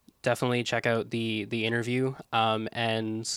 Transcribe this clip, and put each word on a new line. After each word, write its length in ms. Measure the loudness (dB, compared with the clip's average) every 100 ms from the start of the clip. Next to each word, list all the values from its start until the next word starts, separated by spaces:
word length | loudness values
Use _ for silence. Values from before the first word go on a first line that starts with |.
| -20 _ 0
definitely 340 | 2 2 2
check 220 | 0 0 2
out 240 | 0 0
the, 360 | -2 -2 -2 -2
the 200 | -2 0
interview. 480 | 0 0 0 0 -4 -2
Um, 340 | 2 2 2 -2
and, 500 | -2 0 0 -2 -4 -6